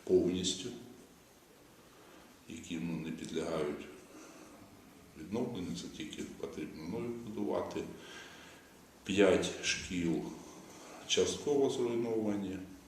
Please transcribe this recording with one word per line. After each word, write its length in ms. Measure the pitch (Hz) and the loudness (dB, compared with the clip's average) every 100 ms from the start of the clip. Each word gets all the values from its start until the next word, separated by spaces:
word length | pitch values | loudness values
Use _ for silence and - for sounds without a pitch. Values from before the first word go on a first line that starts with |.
повністю, 640 | - 92 85 92 90 - - - - - - - - - - - - - - - - - - - - | 8 6 8 4 0 -2 -6 -10 -14 -18 -20 -20 -20 -20 -20 -20 -20 -20 -20 -20 -20 -20 -20 -20 -14
які, 300 | 82 - 82 | -12 -6 -2
ну, 120 | 85 80 80 | -2 -2 -2
не 60 | |
підлягають 760 | - 78 82 80 82 76 73 - - - - - - - - - - - - - 80 | -4 -2 -2 0 0 0 -2 -8 -14 -18 -18 -18 -18 -18 -18 -20 -20 -20 -20 -20 -14
відновленню, 560 | 78 107 127 101 87 87 | -4 -2 -2 -2 -4 -4
це 220 | - - | -8 -8
тільки 260 | - - | -8 -6
потрібно 600 | - - - - - 80 80 110 | -10 -8 -8 -6 -8 -6 -6 -4
нові 80 | 120 117 113 | -2 -4 -6
будувати. 560 | 107 101 95 87 82 82 - - - - - - - - - - - | -2 0 0 0 -4 -6 -10 -14 -14 -14 -16 -18 -20 -20 -20 -20 -14
П'ять 600 | - 98 98 87 87 - - | 0 8 8 8 4 -2 -2
шкіл 500 | - - 90 85 - - - - - - - - - - | -2 -2 0 2 2 -2 -8 -14 -16 -18 -16 -16 -14 0
частково 640 | - 92 - 147 139 135 | 4 4 4 4 6 6
зруйновані 880 | 120 120 117 117 110 107 101 98 95 92 95 | 4 2 2 2 2 2 2 0 -4 -8 -14